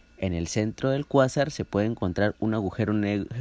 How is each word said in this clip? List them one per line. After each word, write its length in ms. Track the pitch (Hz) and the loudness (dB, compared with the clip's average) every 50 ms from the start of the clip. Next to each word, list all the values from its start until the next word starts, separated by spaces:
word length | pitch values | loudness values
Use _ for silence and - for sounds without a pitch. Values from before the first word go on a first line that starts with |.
| - - - - | -20 -20 -10 -6
En 160 | - 95 87 | -4 -2 -2
el 140 | 85 85 85 | -2 -4 -2
centro 420 | - 110 107 110 107 - - 135 | 0 0 0 0 -2 -2 -2 0
del 160 | 135 139 143 | 0 -2 -2
cuásar 460 | - - 139 131 131 - 151 139 151 | 2 4 4 4 4 2 0 -2 -2
se 140 | 143 - - | -2 -6 -6
puede 200 | - - 101 104 | -2 0 0 0
encontrar 480 | 113 117 - - 92 85 - 101 107 104 - | 0 0 0 -2 -2 0 2 0 0 0 0
un 140 | - 110 110 | -2 0 0
agujero 400 | 110 101 92 - - 110 98 107 | 0 -2 -2 -2 -2 0 0 2
neg-, 340 | 107 104 101 104 101 95 - 117 120 | 2 2 0 0 -2 -2 -4 -6 -8